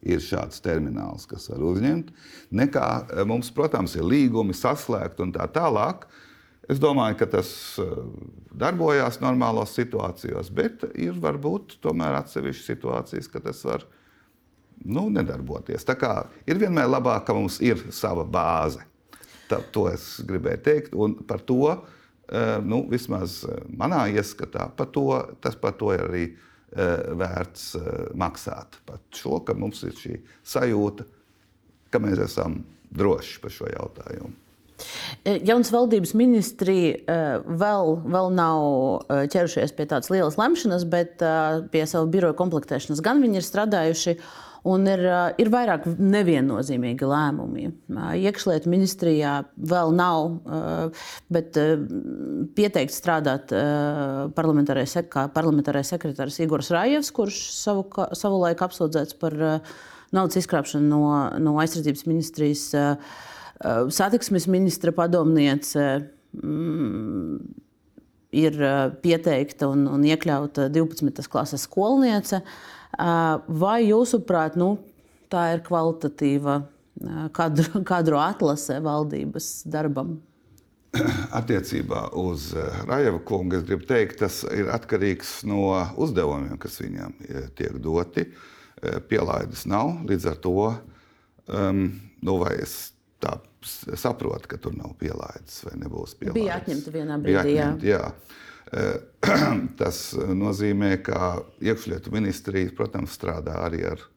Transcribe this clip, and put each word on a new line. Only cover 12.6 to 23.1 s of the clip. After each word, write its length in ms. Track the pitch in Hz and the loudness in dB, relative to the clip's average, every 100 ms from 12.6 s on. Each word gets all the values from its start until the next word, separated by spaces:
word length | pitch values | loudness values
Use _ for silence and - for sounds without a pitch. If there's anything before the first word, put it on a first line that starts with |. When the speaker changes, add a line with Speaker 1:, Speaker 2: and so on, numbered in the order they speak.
| - 60 | -8 -8
Speaker 1:
situācijas, 540 | - 62 - - - | -4 -6 -6 -10 -10
ka 80 | - | -12
tas 220 | - - | -10 -10
var, 180 | - 58 - _ _ _ _ _ _ _ _ - | -6 -6 -8 _ _ _ _ _ _ _ _ -16
nu, 240 | - 117 214 | -6 -2 0
nedarboties. 760 | 208 - 65 64 - - - | 0 -2 -4 -8 -10 -8 -8
Tā 100 | - 131 | -2 0
kā 300 | 127 107 - - - | 0 -2 -4 -10 -4
ir 100 | 175 | 0
vienmēr 300 | 208 165 123 | 2 2 4
labāk, 360 | 135 123 110 - | 2 2 0 0
ka 80 | |
mums 260 | 107 98 - | 0 0 2
ir 160 | 123 98 - | 2 2 -2
sava 340 | - 104 87 | -6 -2 -2
bāze. 580 | 82 95 82 82 78 65 - _ _ - - - - | 0 0 2 2 0 -4 -14 _ _ -20 -20 -20 -4
Tā, 140 | - - | -4 -2
to 140 | - 95 | -2 -2
es 320 | 90 - - | -2 -10 -12
gribēju 420 | - 92 85 85 | -6 -4 -2 -2
teikt, 320 | - 151 151 | 2 2 0
un 200 | - 107 | -2 -2
par 240 | - - 101 | -2 -6 -8
to, 460 | - 127 147 180 - - _ _ _ | 0 2 2 0 -8 -20 _ _ _
eh, 320 | 107 117 107 | -2 0 0
nu, 220 | 104 113 - | 0 -2 -2
vismaz, 560 | 120 - | -4 -4